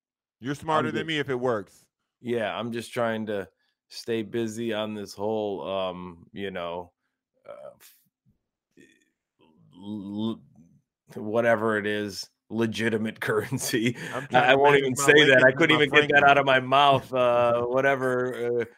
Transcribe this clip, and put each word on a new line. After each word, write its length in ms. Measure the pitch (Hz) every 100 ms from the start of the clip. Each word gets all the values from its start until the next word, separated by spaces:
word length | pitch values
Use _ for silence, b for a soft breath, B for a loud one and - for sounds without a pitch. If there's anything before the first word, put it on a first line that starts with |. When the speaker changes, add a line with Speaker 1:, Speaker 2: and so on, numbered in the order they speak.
| _ _ _ _
Speaker 1:
You're 160 | 117 143
smarter 340 | 160 156 151
Speaker 2:
I'm 20 |
Speaker 1:
than 140 | 156 160
Speaker 2:
ju- 20 |
Speaker 1:
me 120 | 156
if 100 | 139
it 60 | 127
works. 500 | 127 113 92 _ _ _ _ _
Speaker 2:
Yeah, 360 | 120 120 104 87
I'm 140 | 117
just 200 | 117 113
trying 320 | - 117 110 107
to 200 | 104 92 _ _ _ _
stay 340 | - - 113
busy 500 | 110 117 113 107 117
on 200 | 107 107
this 200 | 107 98
whole, 540 | - 104 110 104 95 73
um, 600 | 98 92 90 90 85 -
you 180 | - 98
know, 420 | 92 85 87 87 _ _ _ _ _ -
uh, 240 | 57 - -
f-, 180 | - _ _ _ _ _ _ _ _ _ _ _ _ _ _ _ 80 78 53
l-, 680 | 87 101 107 98 104 110 110 _ _ 82 _ _ _ _ -
l-, 80 |
whatever 540 | 107 113 117 113 113 107
it 100 | 104
is, 420 | 104 104 90 - _ -
legitimate 680 | 110 117 104 113 110 110 -
<laughs> 20 |
currency. 760 | - 107 110 131 - 123 113 127 160
Speaker 1:
I'm 160 | 127 139
Speaker 2:
I, 60 | 127
Speaker 1:
trying 100 | 127
Speaker 2:
I 40 | 135
Speaker 1:
to 0 |
Speaker 2:
won't 220 | 143 143
Speaker 1:
manage 0 |
Speaker 2:
even 160 | 135 127
Speaker 1:
my 120 | 139
Speaker 2:
say 180 | 147 147
that. 120 | 131
Speaker 1:
Lincoln 100 | 127
Speaker 2:
I 40 | 135
Speaker 1:
with 20 |
Speaker 2:
couldn't 140 | 160
Speaker 1:
my 100 | 151
Speaker 2:
even 80 | 147
get 160 | 147 147
that 140 | 143
Speaker 1:
Franklin. 40 | 143
Speaker 2:
out 100 | 139
of 80 | 139
my 140 | 131
mouth. 520 | 127 135 143 135 117
Uh, 500 | 127 123 120 120 120
Speaker 1:
<laughs> 0 |
Speaker 2:
whatever, 960 | 120 127 135 135 131 127 127 117 120 120
uh, 40 | 113